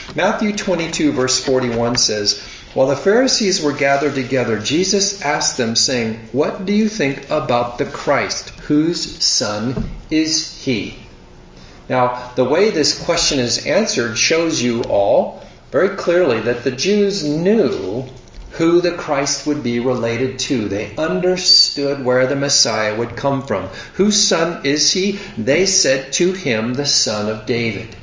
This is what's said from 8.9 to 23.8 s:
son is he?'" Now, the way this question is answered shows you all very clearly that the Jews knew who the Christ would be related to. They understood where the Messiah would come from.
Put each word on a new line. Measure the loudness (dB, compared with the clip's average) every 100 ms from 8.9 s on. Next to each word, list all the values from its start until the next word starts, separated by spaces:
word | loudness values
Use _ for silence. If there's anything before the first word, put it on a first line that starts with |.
| 0 -6 -2
son | 0 0 -2 -2 -4 -4 -4 -8 -2
is | 0 0 -2 -4 -6
he?'" | -2 -2 -4 -12 -18 -20 -20 -20 -20 -20 -20 -14 -2
Now, | 0 0 -2 -6
the | -2
way | 2 4 2
this | 2 0 0
question | -2 0 0 0
is | 0 -2 0
answered | 0 2 0 -2 0
shows | 2 2 2 0
you | 0 0
all | 0 2 4 4 2 -4 -18 -20 -4
very | 0 2 0
clearly | 2 4 4 2
that | 0 -2
the | -2
Jews | -2 2 2 2 0
knew | -2 0 2 4 2 0 -4 -6 -8 -14 -20 -18 -10
who | 0 4 4
the | 4
Christ | -2 -2 -2 0 -2 -2
would | -2
be | 0 0
related | 0 0 0 0 -2 -4
to. | -2 -2 -2
They | -4 -6 -4
understood | -2 0 0 0 4 4 4 0 -2 0
where | 2 2 2
the | 0
Messiah | 0 2 2 0 -2 -2
would | -4 -4
come | -2 -2
from. | -2 -4 -6 -12